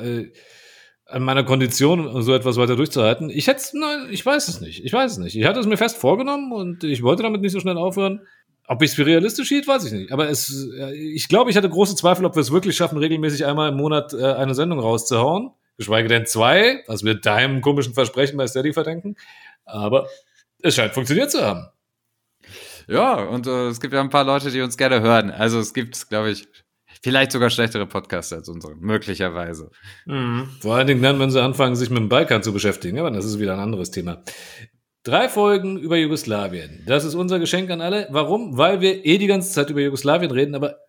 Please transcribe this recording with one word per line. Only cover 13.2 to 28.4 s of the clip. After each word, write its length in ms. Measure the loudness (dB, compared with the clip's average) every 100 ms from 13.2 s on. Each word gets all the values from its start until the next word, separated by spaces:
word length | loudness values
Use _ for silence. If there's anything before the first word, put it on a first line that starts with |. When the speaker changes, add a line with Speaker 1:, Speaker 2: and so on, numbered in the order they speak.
| 0 -2 -2
Speaker 1:
einmal 240 | 0 0
im 60 | 0
Monat, 380 | 0 0 -2
äh, 100 | -2
eine 320 | 0 0 0 0
Sendung 240 | 0 0
rauszuhauen. 720 | 0 0 2 2 2 0 -4 _ _ -12
Geschweige 320 | 0 2 4
denn 180 | 2 2
zwei, 540 | 2 4 6 4 0 -6
was 160 | -4
wir 120 | -2 0
deinem 440 | 2 2 2 0
komischen 320 | 2 2 0
Versprechen 440 | 0 0 0 0 0
bei 100 | -4
Steady 240 | -2 -2
verdanken. 460 | -2 -4 -6 -10 -14 -18 -20 -20 _ -16
Aber 420 | -6 0 0 0 -10 _ _ _ _
es 160 | 0 2
scheint 180 | 0
funktioniert 360 | -2 0 0 0
zu 120 | 0
haben. 260 | -2 -2 -8 _ _ _ _ _ _ _ -20 -20 -20 -18 -4
Speaker 2:
Ja, 280 | 0 2 0
und, 320 | -2 -4 -4
äh, 200 | -2 -2
es 140 | -4
gibt 120 | -4
ja 60 | -2
ein 100 | 0
paar 140 | 2
Leute, 260 | 2 0 -2
die 120 | -4
uns 160 | -4 0
gerne 240 | 2 4
hören. 280 | 4 4 2
Also 300 | 0 0 0
es 140 | -2
gibt, 360 | -6 -8 -10 -8
glaub 180 | -4 -4
ich, 200 | -6 -10 _ _ _ _ -10
vielleicht 320 | 0 2 2
sogar 160 | 2 2
schlechtere 360 | 2 0 -2 -6
Podcasts 460 | -8 -6 -8 -8
als 160 | -12